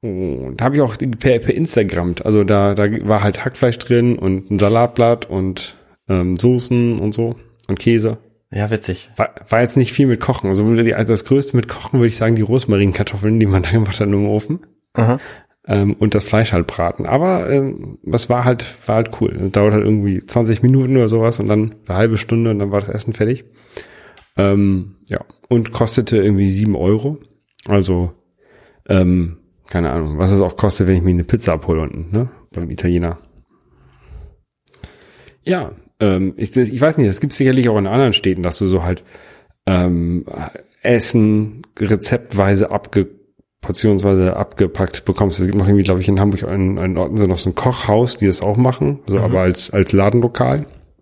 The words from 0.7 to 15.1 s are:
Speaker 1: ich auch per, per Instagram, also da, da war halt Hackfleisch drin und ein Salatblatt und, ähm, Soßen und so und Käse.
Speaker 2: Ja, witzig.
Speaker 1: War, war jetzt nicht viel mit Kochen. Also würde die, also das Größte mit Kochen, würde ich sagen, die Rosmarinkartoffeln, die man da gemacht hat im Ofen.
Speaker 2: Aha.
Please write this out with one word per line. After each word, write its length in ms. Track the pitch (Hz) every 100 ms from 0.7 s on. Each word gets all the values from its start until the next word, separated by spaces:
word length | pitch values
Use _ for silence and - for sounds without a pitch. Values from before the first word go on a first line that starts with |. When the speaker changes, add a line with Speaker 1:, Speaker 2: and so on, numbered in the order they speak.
Speaker 1:
ich 60 | 143
auch 160 | 135 104
per, 420 | 131 117 139 117
per 160 | -
Instagram, 600 | - 160 - 101 85 87 85
also 180 | - 107
da, 300 | 98 101 101
da 160 | 101 104 110 101
war 160 | 107
halt 220 | 101 95
Hackfleisch 340 | - - 127 117
drin 400 | - 120 120 120
und 320 | 95 95 -
ein 80 | 101
Salatblatt 720 | 101 113 120 - 117 117 -
und, 480 | 95 95 90 - - _ _ _
ähm, 280 | 95 90 90
Soßen 640 | 123 127 123 123 120 117
und 140 | 104
so 240 | 104 117 120 - _ -
und 100 | 95
Käse. 400 | - 117 110 110 _ _ _
Speaker 2:
Ja, 200 | 104 104
witzig. 400 | 110 - 110 - -
Speaker 1:
War, 180 | 113 - -
war 120 | 113
jetzt 160 | 120 139
nicht 160 | 120
viel 140 | - 139
mit 140 | 113
Kochen. 280 | - 131 98
Also 180 | 95 107
würde 180 | 117
die, 100 | 117
also 180 | - 107
das 120 | 110 -
Größte 300 | 135 139 123
mit 120 | 110
Kochen, 300 | - - 135
würde 80 | 120
ich 80 | 107
sagen, 200 | 113 113
die 60 |
Rosmarinkartoffeln, 960 | 104 127 - 101 98 92 104 98 104 113
die 60 | 107
man 160 | 95
da 80 | 85
gemacht 280 | 107 107 95
hat 80 | 104
im 180 | 101 104
Ofen. 320 | 107 - 165 - _ _
Speaker 2:
Aha. 240 | - 113